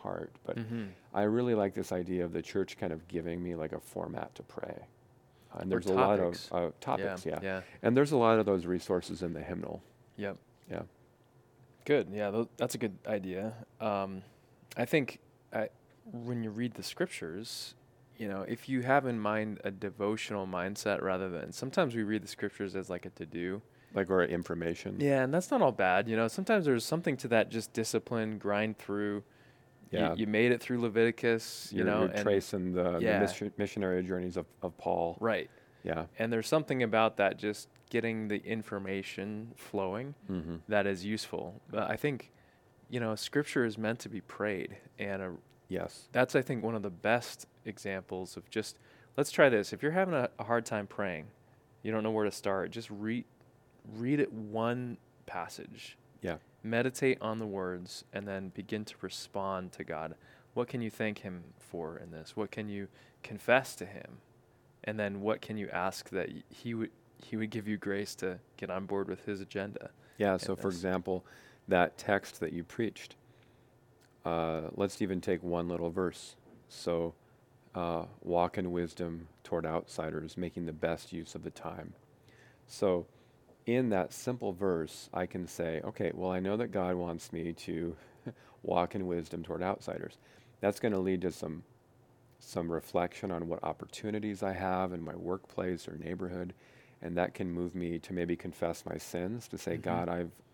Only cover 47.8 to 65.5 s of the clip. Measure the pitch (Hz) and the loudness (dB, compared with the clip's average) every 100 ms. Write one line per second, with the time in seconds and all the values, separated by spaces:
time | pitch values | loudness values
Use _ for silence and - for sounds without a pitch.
47.8 | 101 95 92 92 92 - - 110 107 - | -6 -6 -6 -6 -6 -10 -6 -2 -2 -6
48.8 | - - - - 143 - 143 113 98 98 | -20 -20 -8 -2 0 8 8 8 2 -2
49.8 | 147 175 190 156 123 - 107 117 113 107 | 0 2 2 2 0 -2 0 2 2 -2
50.8 | 101 - 101 80 101 - _ - _ _ | -4 -4 -2 -2 -8 -16 _ -20 _ _
51.8 | 110 110 107 110 104 - 104 95 87 113 | -2 0 2 2 2 0 0 0 0 -6
52.8 | 113 104 107 120 - _ - - _ _ | -10 -6 -4 -4 -6 _ -20 -20 _ _
53.8 | - 107 120 147 135 110 107 110 113 123 | -14 -4 0 2 2 -2 -4 0 2 0
54.8 | 123 120 _ _ - 92 82 - - - | -4 -8 _ _ -10 -8 -8 -10 -14 -14
55.8 | - - _ - 92 78 - _ 110 117 | -16 -18 _ -8 -4 -4 -8 _ -2 2
56.8 | 123 127 135 127 110 113 110 98 92 90 | 2 2 2 2 0 -4 -4 -4 -4 -6
57.8 | 90 - - 101 101 98 95 95 98 107 | -8 -14 -10 -8 -6 -6 -6 -10 -6 -6
58.8 | 107 - 92 - - 101 98 95 92 - | -6 -10 -10 -8 -8 -4 -2 -2 -4 -10
59.8 | 80 80 80 80 - - - - 120 127 | -8 -6 -6 -10 -20 -20 -8 -4 -2 -2
60.8 | 113 - 107 104 101 90 85 - - 87 | -4 -2 -2 -2 -8 -10 -12 -20 -12 -8
61.8 | 80 82 87 80 80 - 101 - 104 101 | -8 -8 -12 -14 -10 -6 -6 -4 -6 -6
62.8 | 98 - - _ - 110 - 127 131 - | -8 -12 -20 _ -14 -4 6 6 4 -10
63.8 | 90 - - - _ _ _ _ _ _ | -10 -12 -16 -18 _ _ _ _ _ _
64.8 | - 107 104 98 104 107 - | -6 -2 -2 0 0 -2 -2